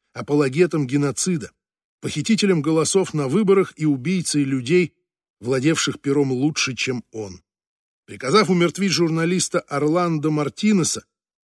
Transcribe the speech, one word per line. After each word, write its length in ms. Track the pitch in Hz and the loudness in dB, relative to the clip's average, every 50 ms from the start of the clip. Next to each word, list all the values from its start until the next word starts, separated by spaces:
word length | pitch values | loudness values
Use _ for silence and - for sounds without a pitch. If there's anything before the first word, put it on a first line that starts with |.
| _ _ - | _ _ -14
апологетом 720 | 120 127 - 147 147 147 135 131 151 180 165 - 160 143 | -12 -6 0 2 2 2 2 2 2 2 2 2 -2 -2
геноцида, 680 | 123 127 143 143 139 123 - - 185 180 160 104 - _ _ _ _ _ _ _ _ _ _ | 0 0 0 0 0 -2 -4 -4 -2 -4 -4 -6 -10 _ _ _ _ _ _ _ _ _ _
похитителем 600 | - 135 - 151 143 - 226 - 208 196 185 160 | -10 -8 -6 -4 -2 0 0 2 2 2 2 2
голосов 520 | 139 156 160 160 151 - - 196 185 - - | 0 0 2 2 2 2 2 0 0 0 -2
на 140 | 151 143 127 | -4 -2 0
выборах 460 | 135 202 220 185 196 196 185 - - - | 0 2 2 4 4 4 2 0 -2 -2
и 80 | 156 | 0
убийцей 580 | 156 143 131 120 160 190 185 160 - - 147 143 | 0 0 0 0 -2 -2 -2 -2 -2 0 0 0
людей, 500 | 135 139 135 123 120 170 180 175 147 _ _ _ _ _ _ _ _ _ _ | 0 -2 -4 -2 2 2 2 2 0 _ _ _ _ _ _ _ _ _ _
владевших 600 | 101 120 135 131 123 156 165 - - 147 131 - | -6 -2 -2 0 2 2 0 0 0 -2 -4 -4
пером 320 | - 139 139 147 143 135 | -2 0 2 2 2 0
лучше, 440 | 131 123 135 156 156 - - - 123 | 0 0 0 -2 0 -2 -4 -4 -4
чем 280 | 104 - - 127 123 - _ | -6 -4 -4 -4 -6 -8 _
он. 300 | - 110 107 98 90 85 _ _ _ _ _ _ _ _ _ _ _ _ _ | -12 -12 -12 -12 -12 -18 _ _ _ _ _ _ _ _ _ _ _ _ _
Приказав 440 | - 101 104 - 127 151 214 208 156 | -20 -14 -8 -2 2 4 4 4 4
умертвить 420 | 185 175 170 170 - - 196 196 | 4 2 2 2 0 -2 -2 -2
журналиста 680 | 151 - 175 160 160 160 165 170 180 180 - - - 170 | 0 0 0 0 0 0 0 0 0 -2 -2 -2 -2 -4
Орландо 680 | - - 147 143 147 151 156 180 175 170 165 156 143 156 | -4 -4 -4 -2 0 0 2 2 0 0 0 0 0 0
Мартинеса, 760 | 156 151 147 127 - - - 214 214 190 156 - - - - _ _ _ _ _ _ _ | 0 0 -2 -4 -4 -2 0 2 2 2 2 0 -2 -6 -10 _ _ _ _ _ _ _